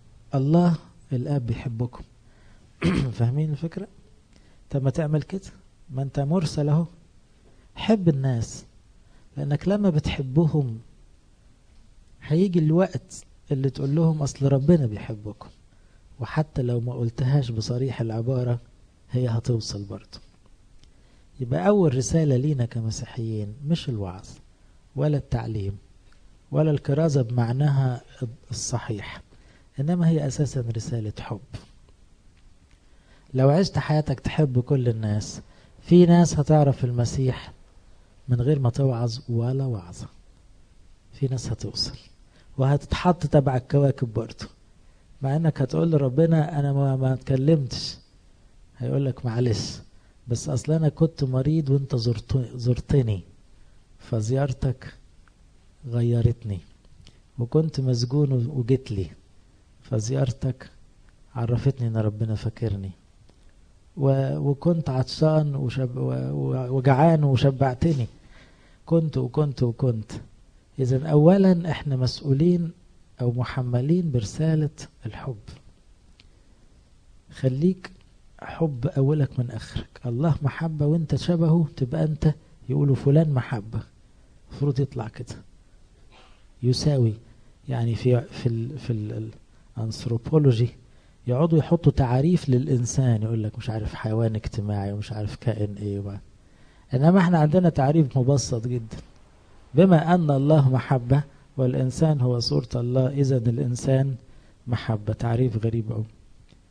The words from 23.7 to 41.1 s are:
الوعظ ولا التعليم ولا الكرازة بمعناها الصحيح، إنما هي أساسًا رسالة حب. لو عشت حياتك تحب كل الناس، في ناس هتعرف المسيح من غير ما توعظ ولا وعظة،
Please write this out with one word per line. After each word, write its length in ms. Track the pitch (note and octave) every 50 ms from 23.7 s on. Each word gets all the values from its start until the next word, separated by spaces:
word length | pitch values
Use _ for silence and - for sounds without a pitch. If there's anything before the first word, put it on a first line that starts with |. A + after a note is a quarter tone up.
| E3+ E3 - -
الوعظ 380 | B2 G#2 G2+ F#2 F2 F#2+ - - - - - - _ _ _ - - - _ _ -
ولا 220 | C3+ C#3+ D3+ D3 C#3
التعليم 600 | A#2+ - - A#2 A2+ A2+ A2 G#2+ F#2+ G2 G2 - - - _ - - - - - - - - - _ _
ولا 200 | D3 C#3+ D#3 D#3
الكرازة 500 | D3+ C#3 - - C#3 D3 D#3+ E3 C#3 C#3+
بمعناها 800 | B2+ A2+ B2 B2 A#2 A2+ B2 C3 D3 D3 C#3 C3+ C3+ B2+ B2 B2 - - - - C3 A#2 A#2+ - - -
الصحيح، 720 | - - - - - A2+ - - A#2 G2+ G2+ - - - - _ - - - - - _ _ _ _ -
إنما 280 | C#3 D3+ F3+ F3+ E3+ E3
هي 180 | E3 D#3 D3 C#3
أساسًا 360 | B2 - D3+ A#2 - C3+ A#2+ A#2 A2
رسالة 380 | A2+ G#2 - B2 A#2 G#2+ G#2+ G#2+ -
حب. 200 | - - A2+ G2+ - - - - - - - - - - - - - - - - _ - - _ - - - - _ _ _ _ _ _ - - _ _ - - _ - -
لو 160 | C3 C3 C#3
عشت 280 | C#3+ E3+ - - - D3
حياتك 420 | C#3 - D#3 D3+ D3+ - C3+ -
تحب 400 | - - - - D#3 C#3 B2 B2
كل 300 | A#2+ - C#3+ C#3 B2 A#2+
الناس، 520 | A2+ A2+ A2 G#2 G#2 G#2+ G2 - - - - - - - - - - -
في 240 | - - E3+ F3 F3+
ناس 340 | E3+ E3+ F3 F3 D3 - D#3
هتعرف 460 | C#3+ - D#3 D3+ D3 C#3 B2+ - -
المسيح 680 | B2 A#2+ A#2+ A#2+ A2 - C#3 C3 B2+ A#2+ - - - - - - - _ - - - - - - _ _ - - -
من 140 | B2 A#2
غير 180 | A#2+ C3+ D3+ C#3
ما 100 | C3+ A#2
توعظ 500 | - - C#3 C3+ B2 A2+ A#2+ A#2+ A2+ B2 - -
ولا 360 | A#2+ A#2 A#2 B2 C3 C3+ C3+
وعظة، 420 | C3 A#2+ G2+ F2 F2 F2+ - - - - - - - - - - - - - - - _ - - - - - _ -